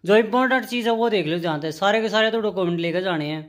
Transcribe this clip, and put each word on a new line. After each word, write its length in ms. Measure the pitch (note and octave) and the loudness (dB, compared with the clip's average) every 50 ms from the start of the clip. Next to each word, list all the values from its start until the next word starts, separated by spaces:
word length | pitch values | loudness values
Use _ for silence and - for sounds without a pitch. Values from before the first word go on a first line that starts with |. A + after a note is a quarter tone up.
| - | 2
जो 120 | F3 G3+ | 4 4
इंपॉर्टेंट 480 | A3 A#3 A3 G#3+ B3 C4 B3+ B3+ C4 A3+ | 4 4 4 0 0 2 2 2 0 0
चीज़ 220 | - A#3+ B3 A3 | -2 -4 -2 0
है 60 | A#3 A#3 | 0 0
वो 160 | A3+ A#3 A#3 | 2 0 0
देख 180 | G#3+ G3 D#3+ | 2 0 0
लो, 100 | D3+ E3 F3 | 0 -2 -2
जानते 280 | E3+ F3 D#3 D3 D3 | -2 -2 -4 -2 -4
हैं 40 | D#3 D3+ | -6 -4
सारे 280 | - G3 G3 G#3 A3+ | 0 2 2 2 2
के 80 | A3 A3 | 0 0
सारे 220 | F#3+ A3 A3 A3 | 0 2 2 2
तो 80 | A3 A3+ | 0 0
डॉक्यूमेंट 380 | G#3 G#3+ F3+ F#3 F#3 E3+ F3 E3+ | -2 -2 -2 -2 -2 -2 -2 -2
लेकर 220 | E3+ E3+ E3+ F3+ | -2 -2 -2 -2
जाने 240 | F#3 F#3+ F3 D#3 D3+ | -2 -2 -2 -2 -4
हैं 140 | D3 D#3 D#3 D3+ | -4 -6 -8 -10